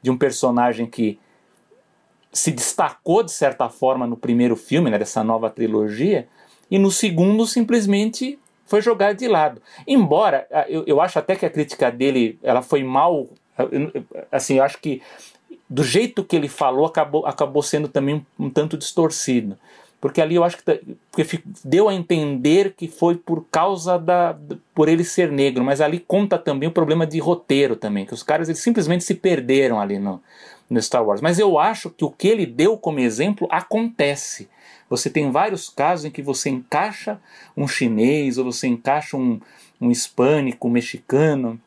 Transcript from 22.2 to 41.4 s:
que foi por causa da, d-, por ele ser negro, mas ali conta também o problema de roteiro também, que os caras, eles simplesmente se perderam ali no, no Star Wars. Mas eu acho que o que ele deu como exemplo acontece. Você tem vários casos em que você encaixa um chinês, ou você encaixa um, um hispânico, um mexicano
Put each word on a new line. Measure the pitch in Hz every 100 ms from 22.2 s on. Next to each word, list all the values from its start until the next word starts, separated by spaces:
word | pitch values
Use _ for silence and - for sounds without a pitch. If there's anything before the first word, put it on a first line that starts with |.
| 147 135 135 170 196 -
que | 165
foi | - 170 170
por | - 165 -
causa | 160 180 190 165 180
da, | 165 180 170
d-, | 160 147 170 _ -
por | 151
ele | 165
ser | 170 - 170
negro, | 143 139 127
mas | 127 139
ali | 151 170
conta | - 190 202 170
também | 160 139 151
o |
problema | 165 156 160 160
de | 160
roteiro | 156 170 _ 139 139 110
também, | 107 101 98
que |
os | 120
caras, | - 156 165
eles | 160
simplesmente | - 226 156 175
se | - 180
perderam | 190 165 123 135 135 110
ali | 98 101
no, | 101 90 _ - - - _
no | 120
Star | 143 127
Wars. | 110 101
Mas | 156 175
eu | 208 151
acho | 180 220 180
que | - -
o |
que | - 190
ele | 226 156
deu | 120 175 220
como | 180 147
exemplo | 123 110 175 202 175
acontece. | 165 - 214 233 - 143 139 - - - _ - - _
Você | 123 139
tem | 156 143
vários | 131 208 185 -
casos | - 147 180 151
em |
que | 147
você | 139 135 143
encaixa | 131 123 151 214 202 - 208 _ - - -
um | 143
chinês, | - 123 107 117 151 139 120
ou | 127
você | 120 131
encaixa | 117 135 143 - 139
um, | 127 110 - - - _
um | 120
hispânico, | 120 - - 127 151 131 120 123
um |
mexicano | 120 117 123 _ 131 156 143